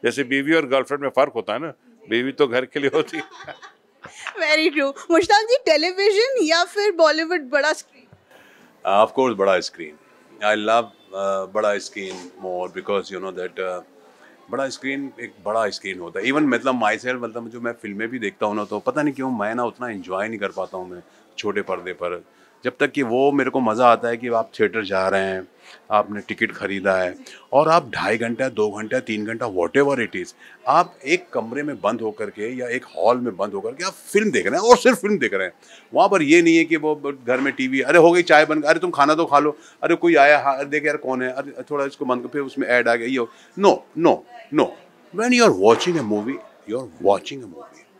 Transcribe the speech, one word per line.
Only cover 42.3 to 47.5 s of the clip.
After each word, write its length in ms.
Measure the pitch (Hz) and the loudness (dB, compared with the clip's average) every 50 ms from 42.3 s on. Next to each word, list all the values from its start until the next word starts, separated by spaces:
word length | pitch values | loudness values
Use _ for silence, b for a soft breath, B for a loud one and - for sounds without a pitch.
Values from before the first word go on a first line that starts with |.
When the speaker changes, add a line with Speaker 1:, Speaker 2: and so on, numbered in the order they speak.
| 120 147 | -8 -8
Speaker 3:
उसमें 280 | 143 135 - 135 139 104 | -8 -6 -6 -6 -2 2
ऐड 200 | 120 123 117 120 | 2 2 4 4
आ 60 | 117 | 2
गया, 140 | 120 117 123 | 0 0 -4
ये 100 | 131 131 | -2 -4
हो। 120 | 117 113 b b b b b - | -4 -4 b b b b b 4
No, 180 | 196 202 135 - - _ _ 147 | 4 4 4 4 -2 _ _ 2
no, 180 | 170 165 107 - - - - - - - 143 | 4 4 4 4 -2 -16 -20 -20 -16 -2 2
no। 120 | 151 127 78 - - - - _ _ _ _ - 180 | 2 2 2 0 -12 -20 -20 _ _ _ _ -6 -4
When 100 | 220 247 247 | 0 2 4
you 160 | 240 233 208 | 4 6 4
are 80 | 120 90 | 4 6
watching 360 | 95 107 113 107 - 180 175 | 6 6 6 6 4 -2 -2
a 120 | 160 135 104 104 | -2 -2 -2 -2
movie, 260 | 104 104 117 139 - - - - _ _ - | -2 -2 -4 -8 -10 -12 -20 -20 _ _ -8
you 60 | 104 | -8
are 300 | 127 131 - - - 85 | -8 -8 -10 -16 -2 2
watching 320 | 98 101 92 - - 143 139 | 2 2 2 0 -10 -14 -14
a 80 | 123 | -14
movie। 400 | 98 | -16